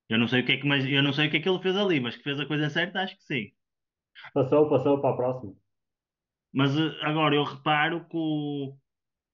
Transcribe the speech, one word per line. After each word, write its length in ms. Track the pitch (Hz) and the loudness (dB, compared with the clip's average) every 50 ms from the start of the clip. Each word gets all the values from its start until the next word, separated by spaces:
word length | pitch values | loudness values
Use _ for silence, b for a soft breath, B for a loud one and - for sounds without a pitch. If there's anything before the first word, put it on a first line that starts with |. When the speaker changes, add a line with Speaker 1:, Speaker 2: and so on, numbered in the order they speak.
| _ - | _ 0
Speaker 1:
Eu 80 | 113 113 | 2 2
não 80 | 120 | 2
sei 140 | 110 127 127 | 4 2 2
o 40 | 123 | 2
que 80 | - 135 | 2 0
é 40 | |
que, 100 | 131 139 | 0 0
mas 180 | 143 143 139 131 | 0 0 0 0
eu 160 | 131 143 139 143 | 2 2 2 2
não 100 | 143 131 | 2 2
sei 140 | 143 151 | 0 0
o 40 | 151 | 0
que 60 | 151 | 0
é 20 | 151 | 0
que 100 | - 190 | 0 0
ele 120 | 185 180 | -2 0
fez 140 | 185 190 185 | 0 -2 0
ali, 240 | 202 208 190 170 143 | 0 0 2 0 0
mas 160 | 120 117 - | -2 -4 -6
que 80 | - - | -8 -8
fez 160 | 143 139 143 | -6 -6 -6
a 60 | 151 | -4
coisa 240 | 151 151 147 151 147 | -4 -2 -2 -2 -2
certa, 320 | 151 170 175 190 - 190 | -2 -2 -4 -2 -4 -6
acho 140 | 190 - - | -6 -6 -8
que 60 | - _ | -14 _
sim. 280 | - 156 120 104 - - _ _ _ _ _ _ _ _ _ _ _ B B B B - | -6 -6 -6 -6 -8 -14 _ _ _ _ _ _ _ _ _ _ _ B B B B -2
Speaker 2:
Passou, 360 | 170 147 131 147 151 151 151 | -2 2 4 4 4 4 4
passou 320 | 147 123 - 143 143 139 | 4 2 2 2 2 2
para 100 | 147 127 113 | 2 0 0
a 40 | |
próxima. 360 | 123 123 127 127 127 113 98 98 _ _ _ _ _ _ _ _ _ _ _ _ _ _ _ _ _ _ _ - | 0 -2 -4 -4 -6 -10 -16 -18 _ _ _ _ _ _ _ _ _ _ _ _ _ _ _ _ _ _ _ -2
Speaker 1:
Mas, 220 | 131 139 139 139 | 0 0 2 2
eh, 200 | 156 160 151 - - | 0 0 -2 -4 -4
agora 340 | - 151 151 160 156 147 143 | -4 -2 0 2 2 4 4
eu 80 | 147 143 | 2 0
reparo 640 | 139 - - - 160 151 147 151 165 170 165 165 | -2 -6 -4 -2 0 2 2 2 0 -2 -4 -6
que 80 | - - | -6 -6
o, 580 | 165 160 156 151 151 147 147 143 143 139 135 135 - _ _ _ _ _ _ _ _ _ _ | -4 -2 -2 -2 -2 -4 -4 -6 -6 -8 -8 -10 -16 _ _ _ _ _ _ _ _ _ _